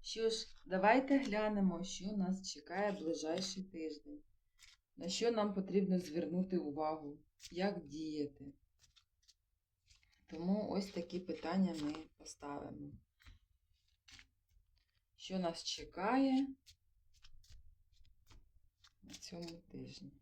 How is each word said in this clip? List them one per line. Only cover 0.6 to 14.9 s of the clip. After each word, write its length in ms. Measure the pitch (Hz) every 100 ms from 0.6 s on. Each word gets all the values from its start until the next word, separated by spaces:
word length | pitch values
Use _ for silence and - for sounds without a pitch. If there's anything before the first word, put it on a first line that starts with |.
| -
давайте 520 | 190 202 254 269 277
глянемо, 680 | 214 208 214 208 190 170
що 220 | 185 - 190
нас 480 | 214 185 190 -
чекає 380 | 147 - 175 208
ближайший 720 | 185 160 151 156 175 190 190
тиждень. 580 | 190 165 156 151 - 147 - _ _ _ - - _ -
На 120 | 170
що 220 | 190 233
нам 220 | 226 208
потрібно 460 | 196 185 185 185 185
звернути 580 | 156 156 156 175 190 185
увагу, 640 | 147 143 156 156 147 147 _ _ -
як 340 | 170 190 175 147
діяти. 600 | 147 156 151 143 - 139 - _ _ - _ _ _ _ _ _ _ _ _ _ - _ _ _
Тому 420 | 160 175 202 208
ось 220 | 196 190
такі 280 | 185 170 175
питання 560 | 185 160 165 190 185 160
ми 120 | 147 156 160 _
поставимо. 760 | 151 - 143 143 - 147 143 - _ _ - - _ _ _ _ _ _ - - - _ _ _ _ _ _